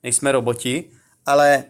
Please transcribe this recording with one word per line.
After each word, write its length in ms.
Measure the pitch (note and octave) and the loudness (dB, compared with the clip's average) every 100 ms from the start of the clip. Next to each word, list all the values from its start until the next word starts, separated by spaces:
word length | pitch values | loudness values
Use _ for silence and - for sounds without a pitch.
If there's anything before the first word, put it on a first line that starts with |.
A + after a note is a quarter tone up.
nejsme 300 | B2 A#2+ C#3+ | -6 -2 0
roboti, 580 | C3+ A#2 A#2 B2 D3 - _ _ _ - | 0 -2 -4 -4 -6 -8 _ _ _ -2
ale 380 | C#3+ D3 C#3 C3 | 2 4 2 -2